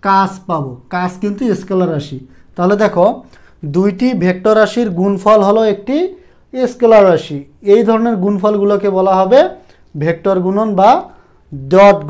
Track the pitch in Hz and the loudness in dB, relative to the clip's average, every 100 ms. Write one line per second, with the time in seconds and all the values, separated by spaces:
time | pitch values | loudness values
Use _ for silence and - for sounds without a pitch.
0 | 196 196 190 - - 165 139 123 _ 180 | 0 0 0 -6 -8 -6 -6 -12 _ -6
1 | 180 180 208 202 254 180 - 190 180 156 | -6 -6 -8 -4 -4 -4 -4 -2 -2 -4
2 | - 131 - - - - 180 202 208 180 | -8 -14 -16 -20 -20 -4 -2 2 0 2
3 | 190 - - - _ _ 151 143 202 190 | 0 0 -12 -20 _ _ -6 -2 -2 0
4 | 254 226 175 185 196 220 208 240 233 175 | -2 0 -2 -2 0 2 2 0 -4 -2
5 | 196 196 208 220 196 214 220 202 - 285 | -2 -2 2 2 4 2 0 -2 -4 -4
6 | 381 - _ _ _ 254 247 - 233 220 | -4 -8 _ _ _ -6 -6 0 4 6
7 | 196 160 - 143 139 _ 202 208 220 226 | 6 2 -2 -12 -14 _ 2 2 2 0
8 | 233 220 190 202 208 208 202 202 202 190 | 0 -2 -2 -2 -2 0 0 0 -2 0
9 | 190 190 190 247 359 - _ _ _ 143 | 0 2 4 4 2 -2 _ _ _ -6
10 | 151 165 202 185 180 196 220 190 196 302 | -4 -2 -2 -2 -2 -2 -2 2 2 2
11 | 349 - _ _ _ 143 135 185 202 175 | -2 -18 _ _ _ -16 0 4 6 4